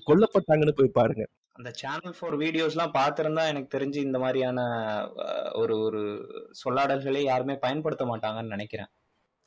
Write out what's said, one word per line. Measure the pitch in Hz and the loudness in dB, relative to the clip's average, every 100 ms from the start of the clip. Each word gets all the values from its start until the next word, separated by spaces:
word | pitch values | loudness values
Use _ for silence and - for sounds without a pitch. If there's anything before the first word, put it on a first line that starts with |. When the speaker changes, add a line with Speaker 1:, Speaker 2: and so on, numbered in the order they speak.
| - | 4
Speaker 1:
கொல்லப்பட்டாங்கன்னு | 170 220 196 - 156 151 | 6 6 4 4 4 4
போய் | 143 127 | 4 4
பாருங்க. | 120 113 110 107 _ _ | 6 2 2 -6 _ _
Speaker 2:
அந்த | - 123 | -18 -16
சேனல் | - 135 156 175 170 | -10 -8 -6 -8 -10
ஃபோர் | 170 147 | -4 -2
வீடியோஸ்லாம் | 160 160 156 156 165 | 0 0 0 0 0
பார்த்திருந்தா | 135 143 151 156 156 160 | 2 2 2 0 0 0
எனக்கு | 143 131 135 | -2 -4 -4
தெரிஞ்சு | 139 143 | -2 -2
இந்த | 139 127 | -2 0
மாதிரியான, | 131 131 127 127 123 117 110 107 - - | 0 2 0 0 -2 -2 -2 -4 -4 -6
அ, | - - - | -6 -4 -4
ஒரு, | - 113 110 | -2 0 2
ஒரு | 110 107 104 104 - - - | 0 -2 -4 -6 -10 -14 -16
சொல்லாடல்களே | - 127 131 139 135 135 135 | -8 -2 0 0 0 0 0
யாருமே | 139 127 135 135 | 2 0 0 -2
பயன்படுத்த | 127 147 156 - | -2 -2 -2 -2
மாட்டாங்கன்னு | 123 113 110 110 113 | -2 -2 -4 -4 -6
நினைக்கிறேன். | 101 110 104 98 _ _ _ _ _ | -8 -8 -10 -12 _ _ _ _ _